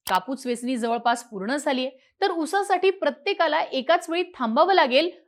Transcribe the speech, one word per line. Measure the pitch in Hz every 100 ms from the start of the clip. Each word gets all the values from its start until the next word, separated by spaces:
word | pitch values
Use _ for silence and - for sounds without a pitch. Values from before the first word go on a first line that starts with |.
| -
कापूस | 185 - 269 247
वेचणी | 240 247 247
जवळपास | 233 233 233 233
पूर्ण | - 196 202 285
झालीये, | 294 254 262 - _ -
तर | 392
ऊसासाठी | 339 302 392 392 359 381
प्रत्येकाला | 370 294 - - 359 320 302
एकाच | - 262 247 349 330
वेळी | 339 359 -
थांबावं | 226 247 359
लागेल | 370 269 262 349 -